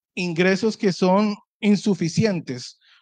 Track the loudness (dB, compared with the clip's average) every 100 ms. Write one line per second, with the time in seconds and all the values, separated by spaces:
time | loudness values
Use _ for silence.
0 | _ -6 -4 0 2 2 -2 0 -2 0
1 | 2 2 0 -4 _ _ 2 2 2 0
2 | -2 0 0 -2 -6 -10 -12 -20 _ _